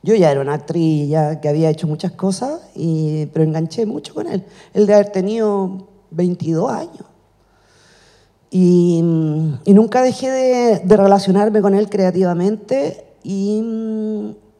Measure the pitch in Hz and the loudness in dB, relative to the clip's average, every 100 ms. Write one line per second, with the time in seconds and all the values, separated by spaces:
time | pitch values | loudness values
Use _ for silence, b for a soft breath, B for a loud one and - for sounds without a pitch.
0 | - 220 165 139 135 147 - 165 160 156 | 0 2 2 2 -2 -6 -6 -2 0 0
1 | 143 156 151 156 151 151 160 156 160 151 | 0 0 -2 -2 -2 0 0 0 -4 -4
2 | 185 - 190 190 262 330 - - 165 160 | -6 -4 -4 -4 -6 -8 -14 -8 -4 -2
3 | 156 156 151 160 160 160 165 - 214 285 | -2 -4 -4 0 0 0 -6 -4 -4 -6
4 | - 214 262 196 - B B 190 208 208 | -10 -10 -6 -8 -8 B B 0 4 4
5 | 202 196 190 226 214 202 190 190 - _ | 4 -2 -4 -2 -2 -2 -4 -8 -16 _
6 | _ 160 180 175 160 160 240 240 339 - | _ -4 -2 -2 -4 -2 -2 -6 -10 -16
7 | - _ _ _ b b b b b b | -20 _ _ _ b b b b b b
8 | b b b _ _ 185 180 180 175 165 | b b b _ _ 2 4 4 4 2
9 | 170 165 156 151 160 131 - 202 226 247 | 0 0 -2 -2 -4 -4 4 6 6 2
10 | 254 - 262 262 254 247 240 196 185 202 | 0 -2 -4 0 0 2 2 0 4 4
11 | 196 196 196 190 214 214 202 196 208 202 | 6 4 4 2 2 2 2 2 0 0
12 | 185 175 185 175 190 214 - 269 277 - | 0 0 0 0 -2 -4 -4 -4 -4 -8
13 | - _ - 196 196 214 226 220 220 220 | -20 _ -10 -4 -2 -4 -4 -6 -6 -6
14 | 214 214 208 208 _ | -6 -6 -8 -14 _